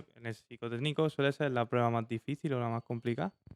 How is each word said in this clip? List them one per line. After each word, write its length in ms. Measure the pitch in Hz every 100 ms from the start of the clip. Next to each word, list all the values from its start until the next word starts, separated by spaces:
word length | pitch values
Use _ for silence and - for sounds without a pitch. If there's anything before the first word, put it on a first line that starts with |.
sino-, 160 | - -
en 80 | 117
el 80 | 110
psicotécnico 760 | - 120 117 117 147 147 156
suele 220 | - 139
ser 180 | 139 147
la 140 | 123 117
prueba 240 | 123 120
más 180 | 117 110
difícil 460 | 113 - 147 160
o 60 | 127
la 100 | 117
más 140 | 113
complicada? 500 | - 117 120 117 185 - -